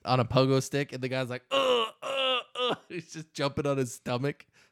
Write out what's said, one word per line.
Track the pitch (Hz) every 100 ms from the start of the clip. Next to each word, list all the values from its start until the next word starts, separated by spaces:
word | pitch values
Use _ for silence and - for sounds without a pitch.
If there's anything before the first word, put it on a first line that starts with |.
on | - 127
a |
pogo | 113 127 131 135
stick, | - 139 143
and | 131
the | 127
guy's | 131 127
like, | 123 -
"Uh, | 269 262 247 220 -
uh, | 269 269 262 247 - 247
uh." | 247 -
<laughs> | _
He's | 175 -
just | 160 156
jumping | - 139 147 143
on | 139
his | 127
stomach. | - - 123 139 - -
<laughs> | _ _